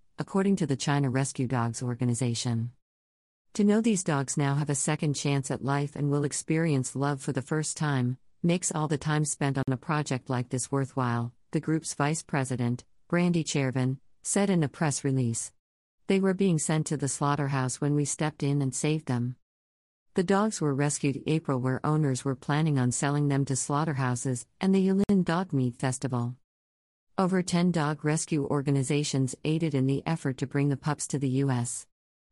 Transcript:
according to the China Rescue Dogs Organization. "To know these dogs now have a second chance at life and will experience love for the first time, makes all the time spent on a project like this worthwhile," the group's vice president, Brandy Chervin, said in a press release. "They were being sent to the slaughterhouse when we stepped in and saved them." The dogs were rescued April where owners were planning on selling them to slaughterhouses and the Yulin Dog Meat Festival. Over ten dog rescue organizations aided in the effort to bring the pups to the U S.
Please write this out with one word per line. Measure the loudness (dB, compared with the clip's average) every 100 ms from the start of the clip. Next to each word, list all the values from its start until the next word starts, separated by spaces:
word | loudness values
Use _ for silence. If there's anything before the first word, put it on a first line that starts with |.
| _ -10
according | -4 0 2 2
to | 0
the | 0
China | 0 0 2
Rescue | 0 -2 -2 -2
Dogs | 0 -2 -2 -4
Organization. | -2 -2 0 0 -2 -2 -2 -4 -8 _ _ _ _ _ _ _
"To | 2
know | 4 4
these | 4 0
dogs | 0 0 0 0
now | 2 2
have | 0
a | -2
second | 0 0 0 -2
chance | 0 0 -2
at | -4 -2
life | -2 -2 -2
and | 0
will | 0 0
experience | -4 -2 0 2 0 0 -2
love | -2 -2
for | -4
the | -4
first | -2 -2 -4 -2
time, | 0 0 0 -2 -10 _
makes | 0 0 0
all | -2 -2
the | -2
time | 0 0 0
spent | -2 -2 -2
on | -2
a | -2
project | -2 -4 -2 -4 -2
like | -4 -2
this | -4 -2
worthwhile," | -2 -2 -2 -2 0 -4 -8 _
the | -4
group's | 0 -2 -2 -2
vice | -2 -2
president, | -2 -2 0 0 0 -2 -6 -20 -4
Brandy | 0 2 2
Chervin, | 0 0 0 0 0 -2 -8 _
said | -2 0 2
in | 2
a | 2
press | 0 -2 0
release. | 0 0 0 -2 -6 _ _ _ _ _ 0
"They | 2
were | 2 2
being | 2 2
sent | 2 0 0
to | -2
the | -2
slaughterhouse | 0 0 0 0 0 -2 -2
when | 0 0
we | 0
stepped | -2 -4 -2 0
in | 0
and | 0
saved | -2 0 -2 -2
them." | -2 -2 -6 _ _ _ _ _ _ _ -2
The |
dogs | 2 4 2 0
were | 0
rescued | 2 0 0 -2 -2 0
April | -2 0 0
where | 0 0 0
owners | 2 2 0 -2
were | -4
planning | -2 0 2 2
on | 2
selling | 0 0 2 2
them | 2 0
to | -2
slaughterhouses | 0 0 0 0 -2 -2 -2 -4 -8 -4
and | 2
the | 4 4
Yulin | 2 2 2 2
Dog | 0 0
Meat | 0 0 0
Festival. | -2 -2 -2 -2 -4 -6 _ _ _ _ _ _ _ 0
Over | 2 2
ten | 2 2 2
dog | 2 0 0 0
rescue | 0 0 -2 0
organizations | 0 2 0 2 0 0 0 0 -2
aided | -2 0 0 0
in | 2
the | 0 -2
effort | -2 -2 -4
to | -2
bring | 0 0
the | 0
pups | -2 -4 -4
to | -2
the | 0 0
U | 0
S. | 0 -2 -6 -12 _ _ _ _